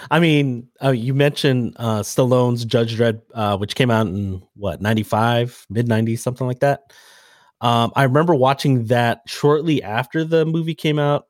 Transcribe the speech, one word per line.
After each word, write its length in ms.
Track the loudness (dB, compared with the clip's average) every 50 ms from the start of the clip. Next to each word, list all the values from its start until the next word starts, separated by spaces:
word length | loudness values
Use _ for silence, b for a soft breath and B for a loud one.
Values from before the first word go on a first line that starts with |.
| B B
I 80 | 0 2
mean, 480 | 4 4 4 2 2 0 -2 -6 -10 _ _ -4 -2
uh, 80 | 0
you 220 | 0 0 -2 -2 0
mentioned, 640 | 2 2 2 0 0 0 0 0 0 -2 -4 -6 -6
uh, 220 | -4 -2 -2 -2
Stallone's 640 | -4 -4 0 0 2 4 4 4 4 2 0 -2 -4
Judge 320 | -2 0 0 0 0 0 0
Dredd, 240 | 0 0 0 -2 _ _ -8
uh, 240 | -4 -2 -2 0 -2
which 180 | -2 -6 -2
came 160 | -2 0 2
out 160 | 2 2 0 0
in, 340 | -2 -4 -4 -6 -6 -10 -12 _ _
what, 260 | -8 -6 -6 -6 -2
ninety-five, 840 | -2 0 0 0 -2 -2 0 0 0 2 0 0 -2 -4 -8 -16 -16 -8
mid 180 | -4 -4 0 0
nineties, 340 | 0 0 0 -2 -4 -4 -6
something 240 | -8 -6 -4 -6 -6
like 140 | -4 -2
that. 300 | 0 0 0 -2 _ b b b b b b b b b b b b b b -4
Um, 320 | -2 0 2 2 0 0 0
I 80 | 0 2
remember 320 | 2 2 2 2 2 2
watching 500 | 2 4 2 0 0 2 2 2 2 2
that 360 | 0 0 2 2 0 -2 -4 _
shortly 560 | -14 -10 0 2 2 2 2 2 0 -2 -2
after 420 | -2 -4 -4 -6 -6 -4 -4 -6 -4
the 220 | 0 0 0 0
movie 300 | 0 -2 -2 -2 -4 -6
came 240 | -4 -2 -2 0 0
out, 260 | 0 0 0 -2 -4